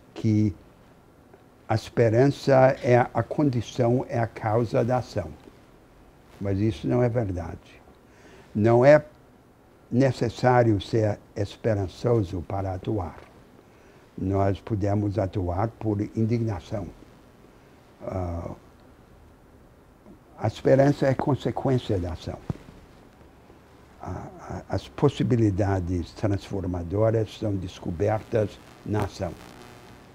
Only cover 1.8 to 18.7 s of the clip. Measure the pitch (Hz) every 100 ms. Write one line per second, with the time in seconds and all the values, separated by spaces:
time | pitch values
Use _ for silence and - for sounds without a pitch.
1.8 | - - 117 113 139 135 - 135 131 -
2.8 | 131 120 127 117 - - 147 123 - -
3.8 | 120 127 - 120 113 - 110 110 117 131
4.8 | 117 127 - 104 80 73 - - - -
5.8 | - - - - - - 101 98 110 -
6.8 | 131 123 123 120 104 87 82 - - -
7.8 | - - - - - - - 110 104 120
8.8 | 135 151 - - - - _ _ _ -
9.8 | - 120 135 - 120 - 127 123 117 101
10.8 | - 117 107 - - - 98 - 117 101
11.8 | 92 - 127 117 87 92 80 98 98 92
12.8 | - 107 85 - - - - - - -
13.8 | - - - - 95 98 98 95 - 107
14.8 | 101 101 104 104 92 104 90 87 110 -
15.8 | 110 101 107 - 110 117 113 92 - 107
16.8 | 82 - - - - - - - - -
17.8 | - - - 92 87 87 - - -